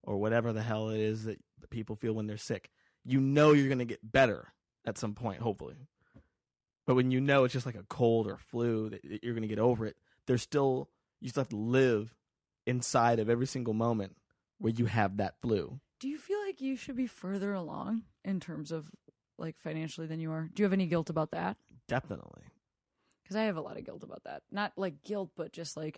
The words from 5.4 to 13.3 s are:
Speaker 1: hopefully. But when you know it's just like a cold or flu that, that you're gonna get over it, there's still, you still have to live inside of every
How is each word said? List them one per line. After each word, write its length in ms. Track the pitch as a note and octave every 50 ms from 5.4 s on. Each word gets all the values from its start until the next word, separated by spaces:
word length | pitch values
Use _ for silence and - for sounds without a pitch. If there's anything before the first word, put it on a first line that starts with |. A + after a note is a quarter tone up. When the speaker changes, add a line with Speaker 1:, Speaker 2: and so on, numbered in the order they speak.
Speaker 1:
hopefully. 340 | A#2 A2+ G2 - D2 B1 - - C3+ - _ _ _ _ - - - _ _ _ _ _ _ _ _ _ _ _ _
But 100 | - B2+
when 160 | B2+ B2+ B2+
you 100 | B2+ B2+
know 220 | C#3 C#3+ C#3 C#3 B2+
it's 100 | B2 -
just 120 | C3 -
like 80 | B2+ A2
a 80 | G#2 -
cold 440 | - - - B2 A2+ A2+ A2+ G#2+
or 100 | G2+ -
flu 520 | - - - B2 A#2 A#2+ A#2+ A2+ A2 A2 G#2+
that, 140 | - - -
that 200 | C#2+ G#2 G#2+ A2
you're 120 | A#2+ A#2
gonna 120 | A#2 A2
get 120 | G#2+ G#2+ G#2
over 260 | A2+ B2+ A#2+ G#2+ A2
it, 100 | G#2 - _ _ _ _ _ _
there's 160 | - B2+ A2+
still, 480 | - - D3+ C#3+ C3+ C3 B2+ C3+ C#3+ - _ _ _ _ _ _
you 80 | - B2+
still 120 | - C#3+
have 80 | B2 -
to 60 | A2
live 580 | G#2 A2 A#2 B2+ C3+ C3 B2+ A2+ G#2 A2 A2+ - _ _ _ _ _ _ _ _ _ _
inside 540 | A#2+ B2 A#2+ - - - B2 A#2 A#2+ A#2 A2
of 100 | G#2+
every 160 | A2+